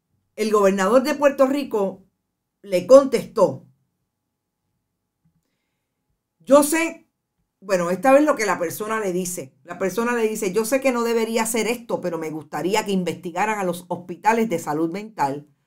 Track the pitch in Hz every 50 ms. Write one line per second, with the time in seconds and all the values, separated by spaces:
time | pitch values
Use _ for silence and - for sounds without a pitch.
0 | _ _ _ _ _ _ _ - 220 220 208 208 196 190 196 196 190 190 233 269
1 | 247 302 285 285 294 277 277 - 269 262 277 294 269 226 - 214 196 190 185 -
2 | - _ _ _ _ _ _ _ _ _ _ _ _ 202 185 180 180 180 254 277
3 | 277 - 240 214 - - - 226 185 151 135 - - _ _ _ _ _ _ _
4 | _ _ _ _ _ _ _ _ _ _ _ _ _ _ _ _ _ _ _ _
5 | _ _ _ _ _ _ _ _ _ _ _ _ _ _ _ _ _ _ _ _
6 | _ _ _ _ _ _ _ _ 165 - 269 294 294 294 330 320 330 330 330 -
7 | _ _ _ _ _ _ _ _ _ _ _ _ 196 190 196 180 170 170 185 185
8 | 185 262 269 285 302 302 277 214 220 202 175 - 175 165 165 - 214 214 220 220
9 | 208 190 175 180 185 180 - 175 139 - _ _ _ 170 175 185 196 185 185 233
10 | 233 240 240 233 226 214 220 - 226 190 180 220 220 226 269 269 269 269 247 240
11 | 233 233 233 233 220 226 226 226 226 226 - 226 214 208 240 233 - - 190 170
12 | 175 180 175 160 156 156 151 156 147 - - 151 160 170 208 220 - 196 196 185
13 | 175 165 156 - - 180 160 175 202 214 214 208 190 180 170 - - - 175 175
14 | - - 175 165 - 214 226 233 226 - 170 160 - 156 147 156 165 165 170 202
15 | 208 220 - - 151 135 143 147 - _ _ _ _